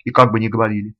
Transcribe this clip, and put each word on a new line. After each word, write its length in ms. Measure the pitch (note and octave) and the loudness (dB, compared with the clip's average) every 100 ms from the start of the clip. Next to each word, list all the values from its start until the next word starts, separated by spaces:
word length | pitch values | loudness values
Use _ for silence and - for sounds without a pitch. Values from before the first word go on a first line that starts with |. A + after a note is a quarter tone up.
и 60 | - | -2
как 220 | - B2 | 2 4
бы 80 | A2 | 2
ни 80 | A2 | -2
говорили. 480 | A2 A2 G#2 G#2+ - | -2 -2 -2 -6 -14